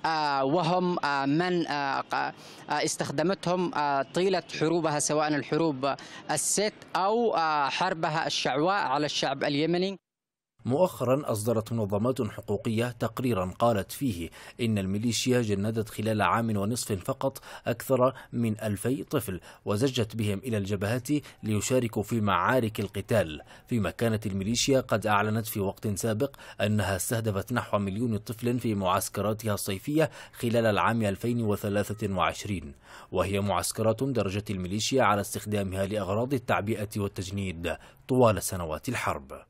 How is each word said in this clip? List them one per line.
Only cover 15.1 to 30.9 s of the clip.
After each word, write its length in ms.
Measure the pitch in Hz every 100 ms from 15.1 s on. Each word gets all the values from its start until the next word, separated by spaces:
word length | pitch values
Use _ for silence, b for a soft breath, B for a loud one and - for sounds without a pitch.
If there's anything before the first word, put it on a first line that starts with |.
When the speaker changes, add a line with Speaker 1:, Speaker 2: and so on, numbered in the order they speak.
| 110 127 123
Speaker 2:
جندت 480 | 110 101 104 113 110
خلال 320 | - 110 107
عام 360 | 90 107 113 104
ونصف 340 | 98 120 -
فقط 500 | 101 - 135 135 - B B -
أكثر 460 | 120 - 127 127 - B
من 280 | 120 117 104
ألفي 420 | 110 101 117 143
طفل، 360 | - 147 104 90 B B 190
وزجت 500 | 202 135 123 107 113
بهم 240 | 104 98
إلى 180 | 127 107
الجبهات 500 | 98 101 101 123 120 147 B B
ليشاركوا 600 | 107 104 - 127 117 110
في 180 | 98 120
معارك 580 | 104 90 95 127 110 107
القتال، 640 | 101 101 - 117 82 76 - B -
فيما 220 | 120 92
كانت 360 | - 117 107 110
الميليشيا 540 | 98 98 117 - 131
قد 280 | - 110 104
أعلنت 400 | 104 107 110 110
في 120 | 110
وقت 280 | 98 - 107
سابق 480 | 95 113 110 139 - B B
أنها 340 | 104 104 95 95
استهدفت 580 | - 113 110 98 -
نحو 240 | 120 98 104
مليون 400 | 98 98 123 104
طفل 420 | - 113 120 120
في 160 | 117 101
معسكراتها 760 | 92 95 - - 101 107 110
الصيفية 560 | 101 - 95 - 151 156 B B
خلال 320 | - 120 117 113
العام 360 | 98 92